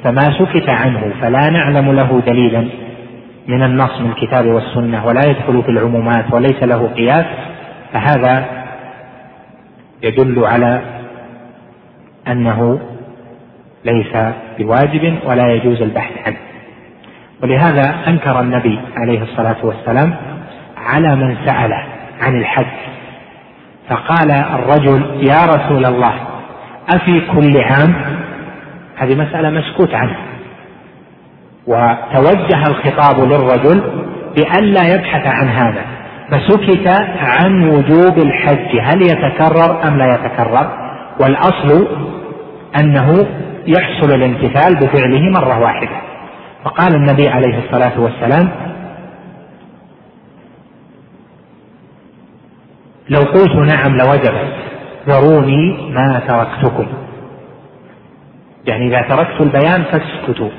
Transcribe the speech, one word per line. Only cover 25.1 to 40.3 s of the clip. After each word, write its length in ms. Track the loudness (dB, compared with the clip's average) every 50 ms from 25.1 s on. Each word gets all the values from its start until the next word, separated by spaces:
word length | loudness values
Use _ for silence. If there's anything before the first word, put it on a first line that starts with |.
| -4 0 2 4
"يا 160 | 4 4 4
رسول 400 | 4 2 2 2 0 0 2 2
الله، 280 | 2 2 2 0 0 0 -2 -8 -12 -12 -14 -16 -16 -18 -20 -20 -20 -20 -18 -4 0
أفي 320 | 0 0 2 2 0 0
كل 400 | 0 0 2 2 4 4 4 4
عام؟" 580 | 2 2 2 4 4 4 2 0 -2 -6 -6 -8 -8 -10 -12 -14 -16 -16 -16 -18 -20 -20 -20 -20 -20 -20 -8 -6
هذه 180 | -2 0 0
مسألة 340 | 0 0 -4 -2 -2 -2 -2
مسكوت 440 | -2 -2 -4 -6 0 0 0 0 2
عنها، 320 | -2 -2 -2 -4 -8 -12 -14 -14 -16 -18 -20 -20 -20 -20 -20 -20 -20 -20 -20 -20 -20 -20 -20 -20 -20 -20 -20 -20 -20 -20 -20 -20 -16 -4 -2
وتوجه 960 | 0 2 2 2 0 0 -4 -2 0 2 4 4 4 2 2 0 0 0 2 0
الخطاب 520 | -2 0 -2 -2 0 2 4 4 4 4
للرجل 640 | 2 2 2 2 2 2 2 4 4 4 4 4 2 -2 -6 -6 -8 -8 -10 -12 -14 -6 -2 -2
بألا 560 | 0 2 2 2 2 4 4 4 4 4 2
يبحث 320 | 2 0 -2 -4 -2 -2 -2
عن 200 | 0 0 0 0
هذا، 380 | 0 0 0 0 -2 -4 -8 -10 -12 -14 -16 -18 -18 -18 -8 -2
فسكت 560 | -2 0 2 2 2 2 4 2 0 2 2 2 2 2 0 -2 -4 -4
عن 500 | -2 -2 0 2 2 2 4 4 4 4
وجوب 480 | 4 2 4 4 6 6 6 6 6 4
الحج، 600 | 2 2 2 0 0 0 0 0 0 -2 -2 -2
هل 200 | 0 0 2 4
يتكرر 840 | 4 4 2 2 0 -2 0 2 2 4 4 4 4 4 2 0 0 0
أم 100 | 2 2
لا 160 | 2 2 2
يتكرر؟ 580 | 2 0 -4